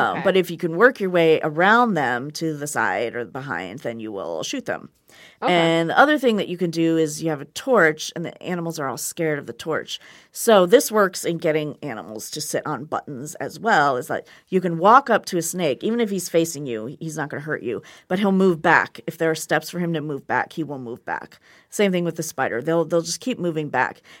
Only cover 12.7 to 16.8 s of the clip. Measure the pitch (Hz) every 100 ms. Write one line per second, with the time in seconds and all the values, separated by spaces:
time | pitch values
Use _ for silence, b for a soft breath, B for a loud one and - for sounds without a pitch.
12.7 | 131 156 - - 127 147 - 139 147 220
13.7 | 180 143 123 - 120 - B B 185 180
14.7 | 165 190 254 262 208 - 175 160 180 160
15.7 | 120 214 240 214 196 - 170 165 143 143
16.7 | 110